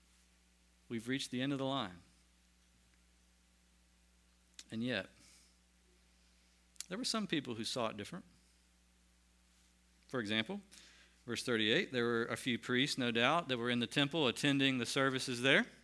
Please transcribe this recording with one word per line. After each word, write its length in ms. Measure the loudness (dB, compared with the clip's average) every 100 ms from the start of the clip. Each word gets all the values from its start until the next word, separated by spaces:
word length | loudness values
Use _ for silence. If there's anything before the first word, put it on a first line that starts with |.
| _ _ _ _ _ _ _ _ -10
we've 180 | -8 -4
reached 240 | -4 -4
the 120 | -4
end 100 | -2
of 60 | -2
the 60 |
line." 380 | -2 -2 -4 -10 -20 _ _ _ _ _ _ _ _ _ _ _ _ _ _ _ _ _ _ _ _ _ _ _ _ -20 -10
And 100 | -4
yet, 260 | -2 -2 -4 -12 -20 -20 -20 _ _ _ _ _ _ _ _ _ _ _ _ -18 -10
there 100 | -6
were 60 |
some 240 | -2 -2 -2
people 260 | -2 -2
who 100 | -6
saw 240 | -4 -2 -2
it 80 | -4
different. 280 | -10 -12 -16 -20 _ _ _ _ _ _ _ _ _ _ _ _ _ _ _ _ -6
For 100 | -4
example, 420 | 0 0 0 -6 -12 -20 -20 -20 -20 _
verse 200 | -8 -4
thirty-eight, 480 | 0 2 4 2 2
there 120 | 0
were 200 | 2 0
a 120 | -2 -4
few 220 | -2 -2
priests, 400 | 0 0 0 0
no 140 | 0
doubt, 340 | 2 4 2 0
that 120 | -2
were 120 | 0
in 80 | 0
the 80 | 2
temple 400 | 2 2 4 2
attending 520 | 2 2 4 2 2
the 80 | 0
services 540 | 2 2 0 -2 0
there, 280 | 4 4 2 -6